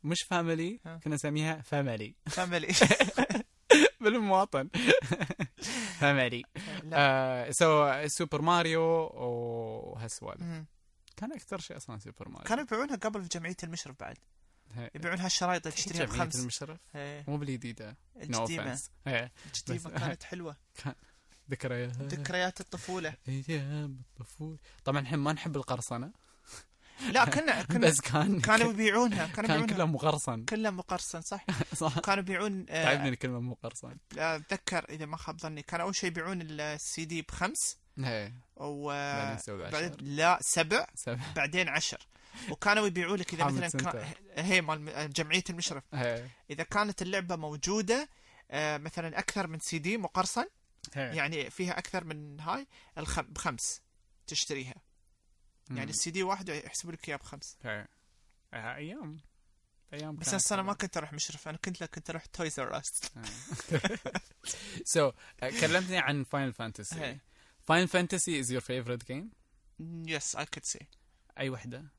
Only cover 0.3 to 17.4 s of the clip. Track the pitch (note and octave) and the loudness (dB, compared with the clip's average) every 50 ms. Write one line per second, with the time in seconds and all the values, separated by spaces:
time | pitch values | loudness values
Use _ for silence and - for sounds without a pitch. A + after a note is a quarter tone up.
0.3 | F#3+ F3 E3+ E3 E3 D#3+ E3 F3 G#3+ A#3+ _ E3 E3 E3 - D3+ D3+ C#3+ - D3+ | 0 2 2 2 0 0 0 -2 -4 -6 _ -14 -14 -6 -4 -2 -2 0 0 0
1.3 | D3 D3+ D#3 D#3+ D#3+ D#3 - - - C#3+ C#3 C3+ A#2 G#2+ G#2+ G2+ - _ _ - | 0 2 2 0 0 -4 -4 -2 0 2 2 2 0 -2 -6 -8 -10 _ _ -6
2.3 | D3 - F#3 F3+ F3 E3+ D#3 - F#3 - E3+ D3+ G#3 - - F3+ - - B3+ - | -2 0 0 2 0 0 2 4 6 8 8 8 8 6 6 4 4 2 2 2
3.3 | G3 - A3+ _ _ _ _ _ - D4+ D4+ - - _ A#3 G#3 A3 B3 A3 G3+ | 2 -4 -4 _ _ _ _ _ 12 12 12 10 8 _ 4 4 4 6 4 6
4.3 | F#3+ F#3+ G3 - - C#3 C3+ C3 - - B3 B3 E4+ C5+ - B2+ - - F#3+ - | 6 6 6 6 2 -2 -2 0 0 2 8 8 8 8 8 2 0 0 0 -4
5.3 | - - F3 - _ - - G3 A#3+ B3+ A3+ G3+ F3+ E3+ C#3+ C#3+ C#3+ C#3 C3 A#2+ | -2 -6 -6 -6 _ -10 -8 -6 -4 -4 -4 -6 -4 2 4 4 6 6 4 2
6.3 | A2+ A#2+ - - _ - G3 - - F#3 E3 D#3 D#3+ D3 C#3+ C#3 C3+ C3+ C3 C3 | 0 -4 -8 -10 _ -12 -10 -8 -8 -10 -8 0 4 6 6 8 8 6 4 2
7.3 | B2+ B2 B2 B2 C3+ - F3+ D#3+ D#3 D3+ D3 C#3+ C3 C#3 D3+ D3+ - - F3 D3+ | 0 0 -2 -2 4 6 8 8 10 8 8 6 4 2 0 -2 0 -2 -2 0
8.3 | - C#3+ D3 E3 F3 F3 E3+ E3 D#3+ E3 E3 E3 E3 E3 D#3+ - - A#2+ B2 B2 | 0 0 4 6 6 6 6 4 4 4 4 6 4 4 2 0 -4 -6 -4 -2
9.3 | A#2+ A#2+ A#2+ A#2+ A#2 A#2 A2+ A2+ A2 A2 A2+ - - A2+ A2+ A2+ - - - - | -2 -2 -2 -4 -4 -4 -4 -6 -6 -8 -8 -10 -10 -8 -8 -8 -8 -8 -8 -10
10.3 | - - F3 E3+ E3 D#3+ D#3+ - _ _ _ _ _ _ _ - - - G3+ A#3+ | -8 -8 -6 -8 -6 -8 -10 -14 _ _ _ _ _ _ _ -20 -12 -10 -8 -8
11.3 | D#4 A#3 - - - F#3+ - - - - - - A2+ G#2+ G2 G#2 - - - - | -8 -10 -8 -8 -8 -8 -8 -8 -12 -14 -12 -12 -12 -12 -12 -14 -14 -14 -14 -14
12.3 | E2+ - - - A3 B3+ D4 A#3+ A3 A3 C4+ D4 C#4 G#3 - A3 G#3+ G#3 F#3+ E3+ | -12 -12 -2 -2 0 0 0 -2 0 -2 0 0 -2 -2 -2 -2 -2 -2 -4 -4
13.3 | - E3+ E3 E3+ F3+ - - E3 E3 F3 - D3 C3 _ - - - - _ _ | -6 -4 -4 -6 -6 -6 -8 -8 -8 -8 -8 -10 -12 _ -12 -12 -12 -14 _ _
14.3 | _ _ _ _ _ _ _ - A2+ A#2+ A#2+ - _ D3 D#3 E3+ F3 F#3 F3+ F#3 | _ _ _ _ _ _ _ -14 -12 -10 -10 -10 _ -8 -4 -4 -2 -2 0 0
15.3 | - - F#3 F3+ F3+ F3 - D#3+ D3+ - - G3 E3 E3 D#3+ B2 - - F3 D#3+ | 0 2 2 2 2 2 0 -2 -4 -4 -4 -2 0 -2 -2 0 0 0 0 0
16.3 | D#3 B2 B2+ B2 A#2 - C#3+ C#3+ D#3+ E3 - - - D3+ C#3+ C#3+ D3 D3 D3 D3 | 0 -2 -2 -2 -4 -6 -8 -8 -12 -16 -18 -14 -10 -10 -8 -8 -10 -10 -6 -4
17.3 | C#3+ D3 | -2 -2